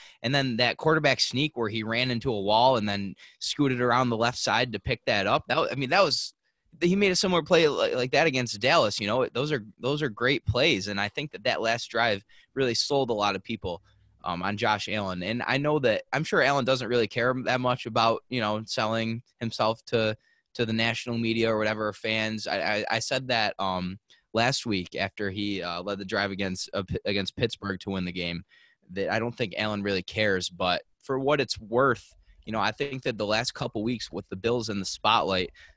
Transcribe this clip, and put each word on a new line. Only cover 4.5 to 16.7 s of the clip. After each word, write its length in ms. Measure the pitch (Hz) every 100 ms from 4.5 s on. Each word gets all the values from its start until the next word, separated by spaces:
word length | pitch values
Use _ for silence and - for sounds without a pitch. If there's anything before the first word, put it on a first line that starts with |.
| 110 123
to 60 | 107
pick 260 | - 120 -
that 220 | 104 98
up. 160 | 143 -
That 100 | 143
wa-, 100 | 143
I 40 | 127
mean, 160 | 127
that 120 | 180
was 300 | 165 - - - _ _ _ -
he 140 | 175 196
made 160 | 202
a 40 | 175
similar 280 | 185 175
play 240 | 151 185 151
li-, 280 | 98 110 123
like 160 | 127
that 160 | 143 160
against 320 | 131 120 101
Dallas. 400 | 127 165 110 -
You 80 | 104
know, 200 | 127 123
those 180 | 120 151
are, 120 | 139 104 -
those 220 | 127 147
are 80 | 143
great 360 | 104 123 147 -
plays. 420 | 123 160 101 95
And 120 | 101
I 100 | 104
think 220 | - 147
that 120 | 104
that 180 | 120 85
last 260 | 113 120 -
drive 360 | 113 117 98 - - _
really 200 | 135 131
sold 360 | 113 - 139 123
a 40 |
lot 220 | 107 101 95
of 80 |
people, 380 | - 117 - 85 _ _ _ _
um, 180 | 87 87
on 160 | 92 104
Josh 320 | 110 104 -
Allen. 340 | 107 98 90
And 200 | 90 117 -
I 120 | 135
know 220 | 147 151
that, 240 | 127 104 -
I'm 120 | 139
sure 180 | 160 180
Allen 240 | 135 143
doesn't 220 | 127